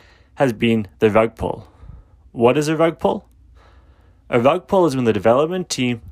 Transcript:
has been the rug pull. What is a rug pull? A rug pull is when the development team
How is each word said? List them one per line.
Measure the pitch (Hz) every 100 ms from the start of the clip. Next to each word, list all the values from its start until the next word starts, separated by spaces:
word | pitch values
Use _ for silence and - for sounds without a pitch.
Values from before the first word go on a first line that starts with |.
| _ _ _ -
has | 139
been | 107 117 113 101 -
the | 107
rug | 104 113 -
pull. | 92 - - _ - - - _ _
What | - 117 131
is | 151
a | 160
rug | 165 160
pull? | 196 208 - _ _ - - _ _ _ _ _ -
A | 127
rug | 117 165 -
pull | 196 170
is |
when | 135 120
the |
development | 101 104 120 160 185 180
team | - 123 117 -